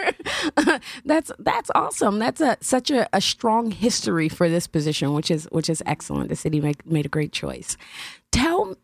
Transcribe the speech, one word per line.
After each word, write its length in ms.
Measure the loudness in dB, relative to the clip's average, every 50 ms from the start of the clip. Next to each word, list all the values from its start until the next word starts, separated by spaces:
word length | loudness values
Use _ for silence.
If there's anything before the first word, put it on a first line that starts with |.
<laughs> 1040 | -2 -2 -2 -4 -6 -8 -6 -4 -4 0 2 2 4 4 2 0 -2 -10 -16 -6 0
That's, 260 | 2 2 2 0 -2 -8 -4
that's 320 | -2 -2 0 0 0 0 2
awesome. 440 | 2 2 0 0 0 2 2 2 2
That's 220 | 0 -2 0 2
a, 160 | 2 2 2 0
such 300 | 0 0 0 0 2 2
a, 180 | 2 2 2 2
a 80 | 0 0
strong 500 | 2 0 -2 0 0 2 2 2 0 -2
history 580 | -2 0 0 0 0 0 0 0 0 2 0 0
for 200 | 2 2 2 4
this 180 | 4 2 0
position, 460 | 0 -2 0 0 0 0 0 0 0 0
which 160 | 0 0 0
is, 140 | 0 -2 -2 -2
which 180 | -4 -2 0 0
is 120 | -2 -2 -2
excellent. 420 | -4 -4 -4 -4 -4 -4 -4 -2 -4
The 60 | -4
city 240 | -4 -2 0 0 2
make, 240 | 2 0 -2 -2 -2
made 200 | -2 0 0 0
a 20 | 0
great 240 | -2 -2 -2 -2
choice. 440 | -4 -6 -6 -6 -8 -8 -8 -10 -10 -10 -14 -18 -16 -16 -14 -16 -16 -20 _ _
Tell, 440 | 2 2 4 4 4 2 0 -2 -4 -6